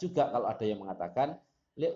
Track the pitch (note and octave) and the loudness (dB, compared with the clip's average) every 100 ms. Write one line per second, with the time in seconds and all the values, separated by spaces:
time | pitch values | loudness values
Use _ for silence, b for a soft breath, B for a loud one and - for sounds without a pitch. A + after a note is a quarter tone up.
0 | F3+ D#3+ C#3 B2 G#2+ - A2 G2+ G2 F2+ | -2 2 4 2 0 0 0 -2 -4 -6
1 | F2 - D3 - _ _ _ - E3 | -4 0 0 -2 _ _ _ -4 -2